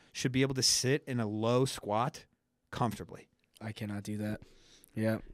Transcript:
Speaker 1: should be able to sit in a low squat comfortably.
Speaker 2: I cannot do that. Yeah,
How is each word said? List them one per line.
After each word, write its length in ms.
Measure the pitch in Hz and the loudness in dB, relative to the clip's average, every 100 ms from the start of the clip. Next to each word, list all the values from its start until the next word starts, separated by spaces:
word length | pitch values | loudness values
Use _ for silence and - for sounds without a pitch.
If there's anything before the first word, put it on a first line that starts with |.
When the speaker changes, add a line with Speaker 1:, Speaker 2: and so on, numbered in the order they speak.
| _ | _
Speaker 1:
should 180 | - 135 | -4 0
be 120 | 127 | 2
able 120 | 135 127 | 2 2
to 80 | |
sit 400 | - - 123 147 - | 2 4 2 0 0
in 120 | 120 | -2
a 80 | 107 | 0
low 380 | 107 113 123 135 | 0 4 4 4
squat 580 | - - 104 131 - - _ _ _ _ | 0 -2 0 0 -4 -16 _ _ _ _
comfortably. 560 | - 120 101 85 - - _ _ - | -2 -2 -2 -10 -16 -20 _ _ -14
Speaker 2:
I 120 | 110 | -12
cannot 300 | - 104 101 | -8 -8 -6
do 120 | 104 104 | -6 -4
that. 200 | 107 107 - - _ - - - | -4 -6 -10 -20 _ -20 -10 -2
Yeah, 220 | 110 110 - | 0 0 -4